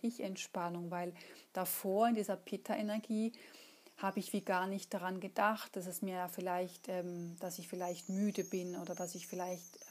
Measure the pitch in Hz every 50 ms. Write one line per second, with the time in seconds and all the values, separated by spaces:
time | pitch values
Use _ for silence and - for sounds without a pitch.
0 | - 233 233 - 220 196 190 190 - - - 190 175 175 175 175 175 170 180 175
1 | 175 180 175 175 - - - - - - - 185 185 180 - - - 196 190 202
2 | 226 240 233 214 202 - 285 277 - - 214 190 - - 208 - 214 208 208 220
3 | 214 - 220 214 220 226 226 - - - - - - - - - - - - -
4 | - 190 190 208 180 - - 202 190 - 190 180 185 190 196 196 - - - 190
5 | 175 185 185 185 185 190 - - 202 214 220 214 - - - 196 175 185 180 -
6 | - 190 185 180 180 180 180 - 180 185 180 180 185 180 175 - - - 185 180
7 | 175 180 175 175 170 170 170 175 - 180 175 - 175 - - 180 180 175 180 175
8 | - - 190 190 208 208 202 - 185 190 - 185 180 180 180 170 175 170 175 170
9 | 180 170 - 180 - - - 185 180 185 180 175 - - - - - -